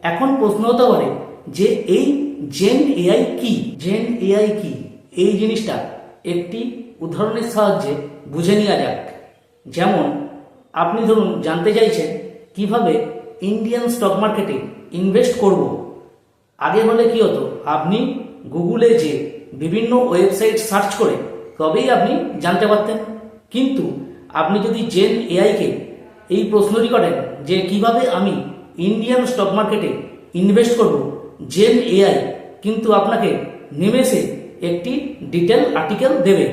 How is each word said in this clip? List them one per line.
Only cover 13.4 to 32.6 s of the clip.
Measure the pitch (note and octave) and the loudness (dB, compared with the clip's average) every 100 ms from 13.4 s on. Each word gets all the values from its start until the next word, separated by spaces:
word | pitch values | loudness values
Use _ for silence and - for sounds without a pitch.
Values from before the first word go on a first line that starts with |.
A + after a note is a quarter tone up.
| F#3+ | -4
ইন্ডিয়ান | A3 A3+ A#3+ A#3+ | -2 -2 -2 -2
স্টক | - G3 F#3+ | 0 0 0
মার্কেটে | G#3+ G#3 F3+ - - - - F3 | 0 0 -4 -4 -8 -14 -12 -4
ইনভেস্ট | F#3+ F3+ - - | 0 2 2 2
করব। | G3+ E3+ B2+ - - - - _ _ _ _ _ | 2 2 0 -4 -12 -18 -20 _ _ _ _ _
আগে | D3 F#3+ A3 | -2 2 2
হলে | A3+ A3+ | 4 2
কি | A3+ | 4
হতো, | G3+ - - - - | 2 0 -4 -8 -4
আপনি | D#3 D#3+ G#3+ C4 - - - - | -2 0 0 0 -4 -10 -16 -10
Google-এ | E3 F3 A3+ A#3 A3+ | -4 -2 4 4 4
যে | D#3 - C#3+ - - C3 | 2 -2 -6 -12 -18 -8
বিভিন্ন | D#3 G3+ A#3 B3 B3+ | -4 -2 2 2 2
ওয়েবসাইট | F3 G3 G3 A3 A3 - | 4 2 4 0 0 0
সার্চ | G3 F3 - | 0 0 0
করে | F3+ D3 - - - - | 0 0 -6 -14 -18 -4
তবেই | D#3+ D#3 C4 A3+ | 0 0 2 2
আপনি | F3 - - - | 2 0 -4 -4
জানতে | E3+ G3 G#3 | -2 0 4
পারতেন। | G#3+ G#3 - - - - - _ | 2 2 -4 -6 -12 -16 -20 _
কিন্তু | A#3+ C4+ C#4 E3+ - - - - D#3 | -2 0 0 -4 -6 -12 -18 -8 -2
আপনি | D#3+ G#3 A3+ | 0 2 0
যদি | A3+ - | -2 -2
জেন | F3+ G#3+ A#3 - | 2 2 2 0
এআইকে | F3 G#3 - - - - - - - - | 2 2 2 0 -4 -10 -16 -20 -20 -4
এই | G3 G#3 | -2 2
প্রশ্নটি | G#3 G3+ A3 A#3 | 2 2 2 2
করেন | B3 E3+ - - - C#3 | 2 2 -2 -6 -10 -2
যে | F#3 F3+ | -2 0
কিভাবে | G3+ A3+ A#3 B3+ F3 | 0 2 2 0 0
আমি | G3 D3+ - - - - F3+ | 0 -2 -6 -14 -18 -4 -2
ইন্ডিয়ান | A3 A#3 B3 A#3+ | 0 0 0 0
স্টক | - G3 G3+ | 0 0 0
মার্কেটে | G#3+ G#3+ D#3+ - - - - E3+ | 0 -2 -2 -6 -10 -18 -10 0
ইনভেস্ট | G3 G#3 A#3 A#3+ | 2 4 4 4
করব, | G#3+ - - - - - B2+ | 2 2 -4 -8 -14 -18 -8
জেন | E3+ A3 B3 - F#3 | 2 4 4 4 4
এআই | G3 - - - - - | 4 4 -2 -8 -16 -8